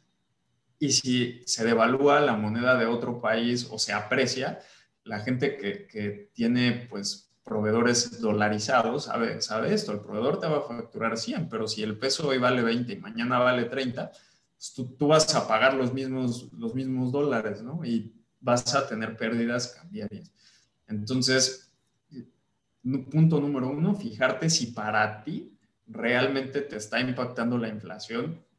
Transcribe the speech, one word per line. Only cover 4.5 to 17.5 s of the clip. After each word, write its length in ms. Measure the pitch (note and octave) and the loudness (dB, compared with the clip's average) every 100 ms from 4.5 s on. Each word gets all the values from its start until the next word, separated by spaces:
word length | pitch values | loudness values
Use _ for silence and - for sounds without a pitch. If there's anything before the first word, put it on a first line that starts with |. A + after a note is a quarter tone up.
| - - - _ _ | -8 -14 -20 _ _
la 160 | A2 G#2 | -10 -6
gente 380 | A#2+ B2+ C#3+ - | -2 0 0 -2
que, 300 | G2+ G2 - | -6 -6 -10
que 420 | G#2+ G#2 G2+ - | -6 -6 -6 -10
tiene, 540 | - A#2 B2 B2 - - | -2 2 4 2 0 -6
pues, 360 | G#2 G2+ - _ _ | -8 -8 -10 _ _
proveedores 800 | - G#2+ G#2+ A2+ A#2+ A#2+ - - | -6 -2 2 4 4 2 -2 -2
dolarizados 840 | A2 G#2 G#2 G#2+ - B2+ A2+ B2+ - | 0 2 2 0 2 2 2 -2 -4
sabe, 360 | A#2 A2+ G#2+ | -2 -2 -4
sabe 320 | - A2 B2 | -4 -2 0
esto, 180 | G#3 G#3 | 0 -2
el 80 | G2+ | -6
proveedor 380 | - G#2 C3 F3 | -6 -2 0 0
te 80 | E3 | 0
va 120 | D3 | -2
a 20 | |
facturar 560 | - A#2+ - - A2 A2+ | -2 -8 -10 -4 -2 -2
cien, 320 | - C4+ B2 | -4 -6 -4
pero 180 | A2+ A2 | -4 -4
si 140 | - | -4
el 160 | A2 G#2 | -4 -2
peso 300 | C3 - C#3+ | -2 0 0
hoy 100 | C3 | 2
vale 240 | B2 B2 | 4 4
veinte 320 | A#2 A#2+ A#2+ | 2 0 -2
y 40 | F2+ | -8
mañana 420 | G2+ A2+ B2 B2+ | -10 -6 0 2
vale 260 | B2 B2 A#2 | 4 2 0
treinta, 460 | C3 B2+ - - - _ _ _ - | -2 -4 -6 -10 -12 _ _ _ -18
pues 160 | - | -14
tú, 220 | - B2+ - | -10 -8 0
tú 120 | D3 | 6
vas 260 | D#3 D#3 B2 | 6 6 0
a 120 | G#2 | 2
pagar 260 | A2 C3 | 4 4
los 180 | C3+ B2 | 4 0
mismos, 640 | C3+ C3 C3 B2+ A#2 - | -2 -4 -2 -2 -4 -8
los 220 | A2+ A2+ B2+ | -8 -6 -4
mismos 360 | C3 B2+ B2+ | -2 -2 0
dólares, 520 | C#3+ D3 A#2 G#2+ | 0 2 0 -2